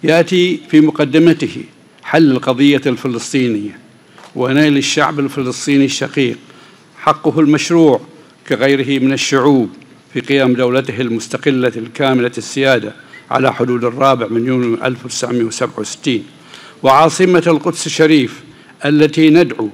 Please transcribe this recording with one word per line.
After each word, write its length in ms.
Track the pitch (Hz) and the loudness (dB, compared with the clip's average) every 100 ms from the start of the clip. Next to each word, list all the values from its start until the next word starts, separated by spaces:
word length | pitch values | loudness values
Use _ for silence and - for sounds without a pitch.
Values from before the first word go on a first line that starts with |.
يأتي 560 | 151 165 170 185 180 180 - | 2 2 2 2 0 -2 2
في 120 | 151 | 4
مقدمته 800 | 151 - 143 156 165 156 120 - - _ _ _ | 4 2 0 4 4 2 -4 -8 -16 _ _ _
حل 280 | - 156 156 | -4 2 2
القضية 500 | 127 135 123 143 143 139 | 2 -2 2 2 2 -2
الفلسطينية 920 | 120 135 117 - 139 123 110 104 - - _ _ - - 131 | -4 -6 -6 -4 -2 -2 -2 -6 -14 -20 _ _ -20 -16 -6
ونيل 420 | 127 139 151 143 | -2 2 2 2
الشعب 420 | 139 - 143 147 | 0 -2 -2 -2
الفلسطيني 680 | 139 139 127 123 - 139 131 | -6 -4 -8 -6 0 2 2
الشقيق 520 | - 127 - 127 - - - - _ _ - | -2 -6 -2 -4 -4 -16 -20 -20 _ _ -4
حقه 420 | - 147 156 156 | -2 0 0 2
المشروع 600 | 147 151 - 170 160 120 - - - _ - | 2 2 2 4 4 2 -4 -20 -20 _ -6
كغيره 560 | - 135 139 131 139 | -2 0 0 0 0
من 100 | 131 | 0
الشعوب 560 | 135 - 135 135 135 104 - - - _ | -2 0 2 2 2 0 -8 -20 -20 _
في 60 | 135 | -10
قيام 340 | 131 139 131 | -2 0 2
دولته 480 | 123 127 131 131 117 | 0 0 0 -2 -6
المستقلة 720 | 123 113 - 127 147 131 127 113 | -4 -6 -6 -4 -2 0 -2 -4
الكاملة 540 | 113 - 135 127 120 123 | -12 -4 -2 0 -2 -6
السيادة 560 | 110 - 135 123 104 - - - - | -10 -2 0 0 -2 -14 -20 -20 -6
على 220 | 127 127 | -2 -2
حدود 300 | 113 123 123 | 0 -2 -2
الرابع 440 | 117 123 135 127 107 | -4 0 0 2 -2
من 180 | 113 123 | -2 -2
يونيو 280 | 131 120 117 | -2 -2 -2
ألف 220 | 127 123 127 | -4 -6 -10
وتسعمائة 380 | - 120 120 | -8 -4 -2
وسبعة 360 | 113 - 120 - | -4 -4 -6 -6
وستين، 440 | 107 - 156 113 - - - - - - | -12 -8 -4 -4 -6 -20 -20 -20 -20 -2
وعاصمة 600 | 135 135 160 - 185 180 170 | 2 4 4 2 2 4 2
القدس 380 | 156 180 165 160 | 0 -2 -6 -8
الشريف 580 | - 156 156 120 - - - - - 143 | 0 4 4 0 -6 -20 -20 -20 -8 -2
التي 440 | 147 151 156 156 | 2 2 4 4
ندعو 400 | 156 160 117 107 | 4 2 -2 -8